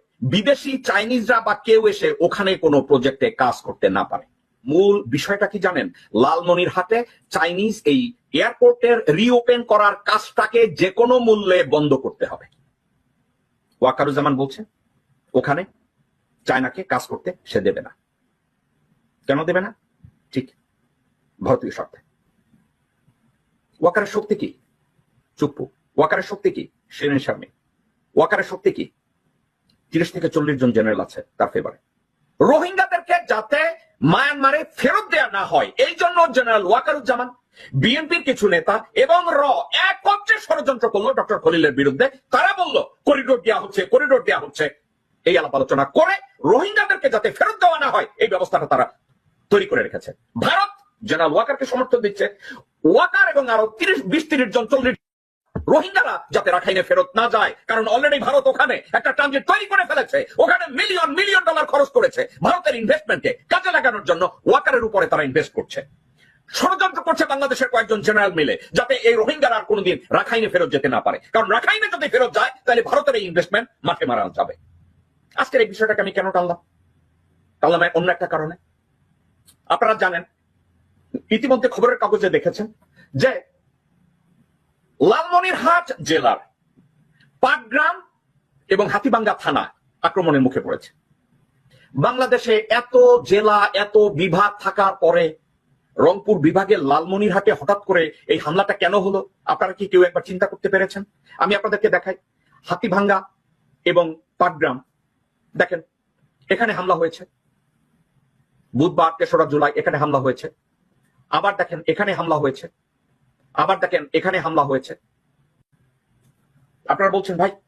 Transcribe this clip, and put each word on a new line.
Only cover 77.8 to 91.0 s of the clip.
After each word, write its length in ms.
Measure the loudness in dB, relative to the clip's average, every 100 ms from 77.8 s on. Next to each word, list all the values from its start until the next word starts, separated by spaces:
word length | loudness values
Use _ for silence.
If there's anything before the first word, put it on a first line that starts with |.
| 0
অন্য 180 | 0 -2
একটা 140 | -2 -4
কারণে। 280 | -6 -6 -10 _ _ _ _ _ _ _ _ _ _ -6
আপনারা 280 | -2 0
জানেন, 280 | 0 -2 -4 -10 _ _ _ _ _ _ _ _ -14 -4
ইতিমধ্যে 380 | -2 0 0 0
খবরের 300 | 0 -2 0
কাগজে 320 | 0 0 0
দেখেছেন 420 | 0 -2 -4 -8 -14 _ _ _
যে 420 | -2 0 -2 -10 _ _ _ _ _ _ _ _ _ _ _ _ _ _ -2
লালমনিরহাট 1040 | 2 2 2 0 0 -2 2 2 0 -8
জেলার 340 | -2 0 2 0 -4 _ _ _ _ _ _ _ _ _
পাটগ্রাম 640 | 0 0 -2 -2 -2 -2 -10 _ _ _ _ _ -2
এবং 200 | -2 0
হাতীবাঙ্গা 460 | -2 0 0 0
থানা 400 | -4 -2 -4 -4 -10 _ _
আক্রমণের 380 | -4 0 0 2
মুখে 200 | 2 -2
পড়েছে। 320 | -6 -8 -10 _